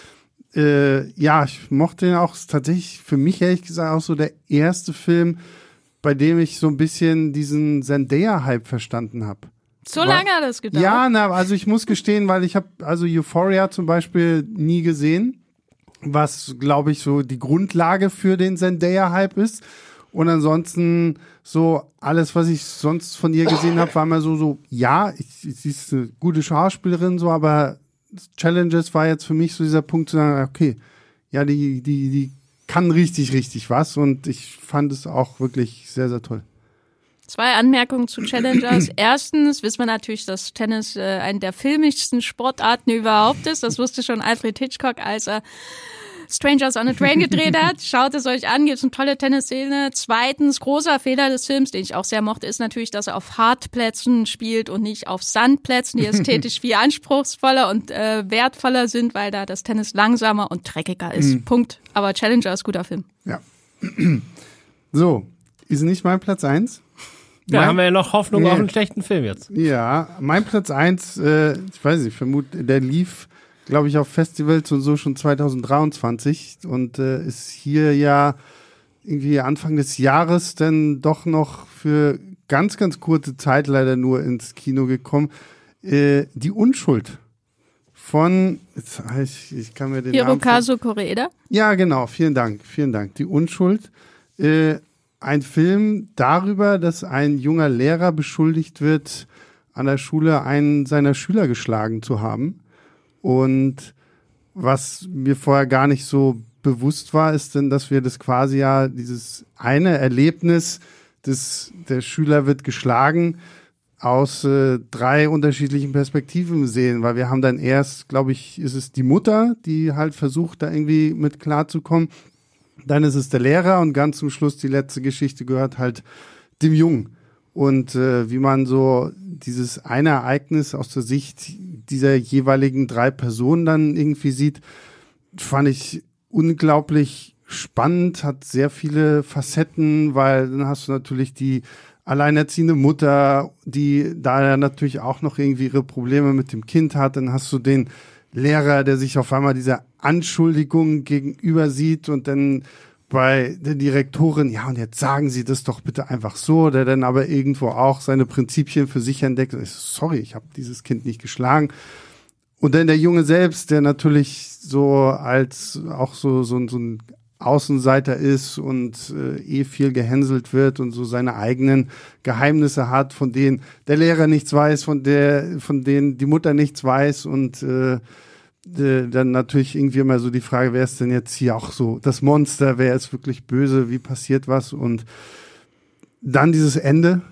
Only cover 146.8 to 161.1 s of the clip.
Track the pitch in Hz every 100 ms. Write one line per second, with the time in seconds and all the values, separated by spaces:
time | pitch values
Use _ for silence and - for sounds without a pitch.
146.8 | 160 143 135 135 131 131 - 135 123 139
147.8 | 131 - - - _ 117 135 151 143 143
148.8 | 135 135 131 139 127 135 139 131 127 123
149.8 | - _ 143 170 165 - 165 151 143 160
150.8 | 156 151 131 143 139 - 180 160 151 135
151.8 | 156 156 156 143 131 139 139 135 135 -
152.8 | - _ _ 131 131 135 123 180 143 147
153.8 | 139 135 139 135 160 151 139 110 127 120
154.8 | 113 - 135 139 147 127 120 131 - -
155.8 | - 120 139 123 107 - - 160 160 131
156.8 | 127 135 127 127 143 143 135 139 131 120
157.8 | 135 135 - 135 127 - 123 - 143 147
158.8 | 135 139 117 135 139 123 131 127 113 -
159.8 | - - 160 151 110 113 - - 123 123
160.8 | - 117 120